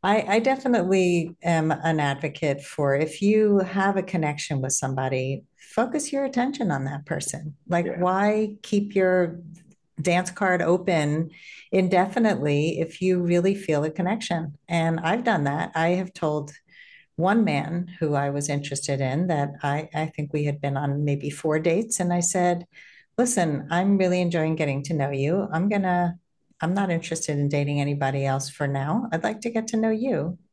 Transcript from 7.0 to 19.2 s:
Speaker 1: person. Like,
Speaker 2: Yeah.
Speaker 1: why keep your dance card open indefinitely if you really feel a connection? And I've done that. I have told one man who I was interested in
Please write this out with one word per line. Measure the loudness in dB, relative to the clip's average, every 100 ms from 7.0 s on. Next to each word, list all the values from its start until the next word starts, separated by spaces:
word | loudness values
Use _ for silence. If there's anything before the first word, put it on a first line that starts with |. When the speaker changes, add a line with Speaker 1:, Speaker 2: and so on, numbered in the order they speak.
| -6
Speaker 1:
person. | -6 -6 -8 -10 -14 -2
Like, | -2 -2
Speaker 2:
Yeah. | 0
Speaker 1:
why | 0 2 2 2 -2 -6
keep | -2 -2 0 2
your | 4 4 2 -2 -16 -20 -20 _ _ -6
dance | 0 2 0
card | -2 0 2
open | 2 2 2 2 2 0 -2 -8 -20 -20 -2
indefinitely | 0 4 4 2 2 2 2 2 2 2 0
if | -4 -2
you | 0 2
really | 4 4 4 0
feel | 0 0
a | 0
connection? | -2 -2 -2 -2 -4 -4 -10 -4
And | 0 2 0
I've | 0 0
done | 2 2 0
that. | -2 -4 0
I | 2
have | 0 -2
told | -4 -2 -2 -4 -14 _ -20 -20 -20 _ -2
one | 2 4
man | 4 2 -2 -4 -6 -4
who | 0 0
I | 0
was | -2 -2
interested | -4 -4 -8 -4 -2
in | 0 0